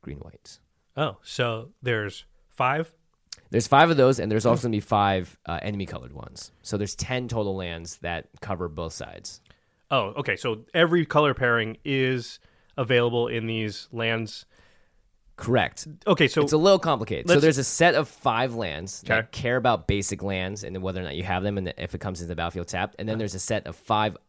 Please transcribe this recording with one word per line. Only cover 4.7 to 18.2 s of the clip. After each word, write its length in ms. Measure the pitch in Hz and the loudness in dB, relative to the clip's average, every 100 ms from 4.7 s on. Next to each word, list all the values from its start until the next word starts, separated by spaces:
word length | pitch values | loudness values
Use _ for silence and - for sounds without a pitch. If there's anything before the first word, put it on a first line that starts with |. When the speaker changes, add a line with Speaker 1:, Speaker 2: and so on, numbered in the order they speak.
Speaker 1:
be 80 | 104 | -2
five, 580 | - 104 101 95 87 - - | 0 2 4 2 -2 -12 -8
uh, 140 | 82 | -6
enemy 240 | 104 101 92 | -6 -6 -6
colored 260 | 92 60 | -8 -12
ones. 400 | 69 - - - _ | -16 -16 -16 -18 _
So 160 | - 104 | -6 -4
there's 180 | 101 | -4
ten 320 | - - 127 123 | -6 -4 -4 -2
total 300 | 117 104 95 | -4 -2 -4
lands 400 | 87 85 82 - | -6 -8 -12 -10
that 260 | 85 85 - - | -6 -6 -8 -16
cover 260 | - 92 87 | -8 -6 -6
both 240 | 78 82 | -6 -8
sides. 480 | - - - - - _ _ _ _ _ | -8 -14 -14 -16 -18 _ _ _ _ _
Speaker 2:
Oh, 180 | 135 101 143 | 0 0 -4
okay. 180 | 127 95 | -4 -2
So 300 | 127 110 - | -4 -6 -4
every 320 | 170 170 175 156 | 2 4 4 4
color 260 | 151 147 | 4 2
pairing 460 | 127 123 117 110 113 147 | 2 2 2 0 -6 -2
is 520 | 135 131 127 117 - _ _ _ - | 0 0 -2 -6 -16 _ _ _ -6
available 520 | 123 123 120 120 117 | 2 4 4 2 0
in 180 | 117 113 | -2 -4
these 420 | 113 107 101 - | -4 -4 -6 -12
lands. 540 | 117 113 113 110 - - _ _ _ _ _ _ _ _ - | -4 -2 -2 -4 -10 -20 _ _ _ _ _ _ _ _ -10
Speaker 1:
Correct. 520 | - 120 80 - 156 151 - | 0 2 0 -4 -14 -6 0
Speaker 2:
Okay, 220 | 185 151 | 4 4
so 140 | - | 4
Speaker 1:
It's 100 | 143 | 2
a 60 | 151 | 4
little 200 | 180 190 | 6 4
complicated. 480 | 170 127 107 82 - | 2 -2 -2 -4 4
So 80 | |
Speaker 2:
Let's 80 | 147 | 6
Speaker 1:
there's 160 | 156 135 | 6 4
a 60 | |
set 300 | 131 - 170 | -2 4 6
of 140 | 147 143 | 6 0
five 460 | - | -2